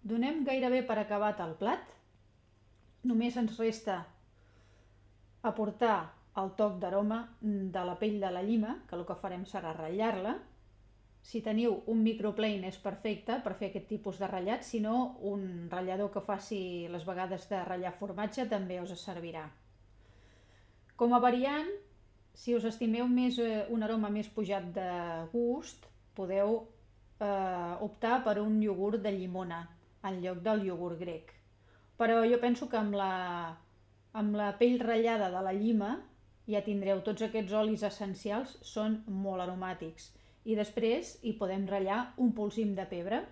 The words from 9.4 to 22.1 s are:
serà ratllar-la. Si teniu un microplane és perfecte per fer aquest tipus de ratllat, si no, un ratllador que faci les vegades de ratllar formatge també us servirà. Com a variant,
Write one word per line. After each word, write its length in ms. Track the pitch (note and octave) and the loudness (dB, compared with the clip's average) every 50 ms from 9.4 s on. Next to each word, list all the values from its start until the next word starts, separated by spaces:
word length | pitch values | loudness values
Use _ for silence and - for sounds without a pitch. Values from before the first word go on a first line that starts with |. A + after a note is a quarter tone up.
| G3 - | -8 -8
serà 240 | - G3+ F3 E3 D#3+ D#3+ | -8 -6 -6 -6 -6 -6
ratllar-la. 580 | D#3+ D#3 E3+ G3 A3 A3+ G#3+ F#3+ F#3 G#3 C#4+ G4+ - - - - - - - - - - - - - - - - - | -6 -4 -2 0 0 0 0 -2 -2 -4 -4 -4 -8 -14 -20 -20 -20 -20 -20 -20 -20 -20 -20 -20 -20 -20 -20 -20 -20
Si 160 | - - A#3 A3 | -8 -6 -4 -2
teniu 320 | A3 G#3+ A3 A#3 A#3+ G3+ F#3 - - A3+ | 0 0 2 4 2 2 0 0 0 2
un 100 | A3+ A3 | 4 4
microplane 640 | A3 A3+ A3 - G#3+ G#3 A3 A3 A3 G#3 G3 F#3 F#3 | 4 4 2 0 -2 0 2 0 0 0 -2 -4 -6
és 140 | F#3+ - | -8 -6
perfecte 580 | - G3+ - - - A3 G#3+ G#3 - - A#3 B3+ B3 | -6 -6 -6 -4 -4 -4 -4 -4 -2 -4 -4 -2 -2
per 100 | G#3 F#3+ | -4 -4
fer 140 | - G#3 G3 | -4 -6 -4
aquest 180 | G3 G3 - - | -4 -6 -6 -4
tipus 320 | G#3+ G#3+ - G3+ F#3 F#3+ | -6 -4 -4 -6 -4 -4
de 80 | G3 F#3 | -4 -4
ratllat, 400 | - F#3 F3+ F#3+ A3+ - - - | -2 -2 0 0 -2 -2 -4 -4
si 140 | - A3+ G#3 | -2 0 0
no, 320 | G#3+ A3+ B3 B3+ B3 - - - G3 | 2 2 2 2 0 -2 -6 -4 -4
un 380 | G3+ G3+ G3 F#3 F3+ F3 E3+ E3+ | -4 -2 -4 -6 -6 -8 -8 -6
ratllador 400 | F3 F3+ F#3 F#3 F#3 F#3+ G#3 G3+ | -4 -4 -2 -2 0 0 -2 -2
que 140 | G3+ G3+ G3 - | -2 -4 -2 -2
faci 340 | G3+ F#3+ G3 - A3+ G3+ F#3+ F3+ F3+ F3 E3+ E3+ | -4 -4 -4 -6 -6 -4 -4 -4 -4 -6 -6 -6
les 160 | F3 F3 D#3+ F3+ | -6 -6 -6 -4
vegades 400 | F#3 F3+ F#3 F3+ F#3+ F3+ - - | -4 -2 -2 -2 -4 -6 -4 -4
de 160 | G#3 F#3+ F3+ | -4 -4 -2
ratllar 320 | F3+ F#3 F3+ F3+ F3+ F3 | -2 -4 -4 -4 -4 -4
formatge 540 | - G3+ G3+ F#3 - G#3 G#3+ G#3+ - B3+ G#3+ | -6 -8 -6 -4 -4 -4 -4 -2 -2 -2 0
també 300 | G#3+ G3+ F#3+ F#3 F3+ F3+ F3 | 0 -2 -2 -2 -4 -6 -6
us 120 | F#3+ F#3 E3+ | -6 -8 -10
servirà. 480 | - - F#3 F3 E3 E3+ E3 D#3+ D#3 D#3 - - - - - _ - - - - - - - - - - - - - - - - - - - - - - - - | -8 -8 -8 -8 -8 -8 -8 -8 -8 -10 -12 -16 -20 -20 -20 _ -20 -20 -20 -20 -20 -20 -20 -20 -20 -20 -20 -20 -20 -20 -20 -20 -20 -20 -20 -20 -20 -20 -2 2
Com 140 | A#3+ A#3+ A#3+ | 4 6 6
a 100 | B3 A#3 | 6 6
variant, 460 | B3 A#3+ B3 B3+ C4+ C#4+ D4+ D#4 F4+ G4+ G4+ - - - - - - | 6 6 6 2 2 0 0 -2 -4 -6 -8 -10 -16 -20 -20 -20 -20